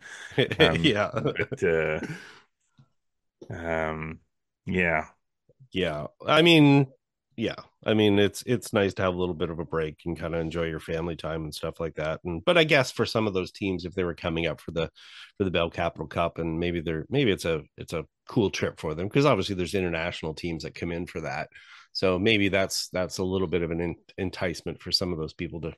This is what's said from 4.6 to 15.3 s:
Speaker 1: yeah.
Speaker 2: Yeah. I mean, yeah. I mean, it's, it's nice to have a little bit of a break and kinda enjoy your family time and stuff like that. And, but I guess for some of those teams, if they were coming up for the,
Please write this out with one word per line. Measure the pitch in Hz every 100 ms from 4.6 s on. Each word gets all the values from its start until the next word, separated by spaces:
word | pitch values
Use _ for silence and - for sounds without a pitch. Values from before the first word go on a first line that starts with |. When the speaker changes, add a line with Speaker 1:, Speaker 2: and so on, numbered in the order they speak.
| -
Speaker 1:
yeah. | 92 87 78 - _ _ _ _ _ 131
Speaker 2:
Yeah. | 95 87 76 - - -
I | 151
mean, | 170 165 143 139 135 - _ _ _ -
yeah. | 107 - - _ 110
I |
mean, | 107 107 101
it's, | 101 - 120
it's | 120 -
nice | 110 98 -
to |
have | 95
a | 90
little | 90 80
bit | 85
of | 82
a | 80
break | 80 78 73 87
and | 80
kinda | 82 82
enjoy | 80 85
your | 82 80
family | - 82 85 80
time | 80 80
and | 78
stuff | - 82 -
like | 82 78
that. | 78 78
And, | 90 82
but | - 175
I |
guess | 160 151 127
for | - 107
some | 117 107
of |
those | 92 85
teams, | - 101 90 87
if |
they | 95
were | 87 80
coming | 87 82 82
up | 73
for | -
the, | 82 80 - - - -